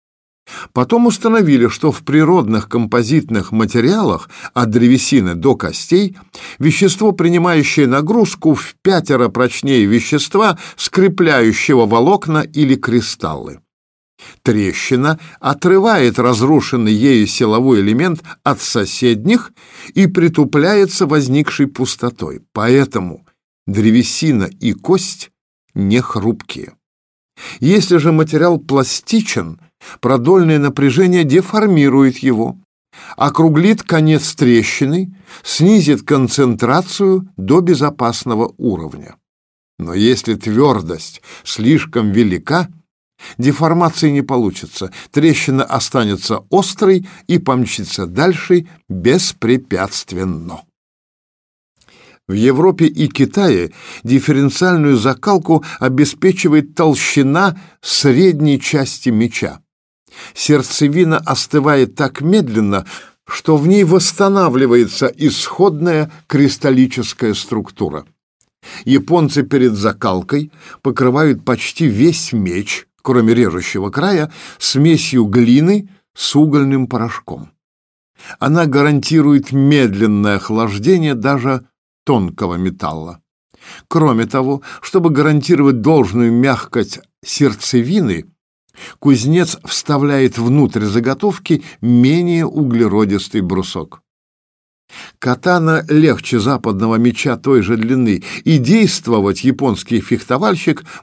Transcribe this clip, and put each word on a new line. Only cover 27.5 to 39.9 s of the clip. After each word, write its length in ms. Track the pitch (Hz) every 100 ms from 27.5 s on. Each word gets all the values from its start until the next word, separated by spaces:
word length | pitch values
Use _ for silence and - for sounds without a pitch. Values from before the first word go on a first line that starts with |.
| -
Если 380 | 127 202 185 175
же 140 | 147
материал 460 | 160 156 156 175 170
пластичен, 1040 | - 139 127 - - 226 220 - 82 80 _ _ - -
продольное 580 | 123 131 123 190 165 156
напряжение 640 | 143 - 139 127 185 180
деформирует 920 | 156 160 185 214 208 170 139 135 135 123
его, 400 | 135 110 117 - _ _ _ - - -
округлит 680 | 117 135 160 151 190 220
конец 500 | - 165 156 151 156
трещины, 800 | - 131 117 110 - 139 170 185 - - -
снизит 580 | - - 170 214 147 139
концентрацию 1300 | - 147 123 - 131 110 120 151 185 - 196 190 190 -
до 240 | 95 156
безопасного 920 | 175 147 147 147 117 - - 110 117 -
уровня. 600 | 123 90 80 73 - - _ _ _ _ _ -
Но 160 | 82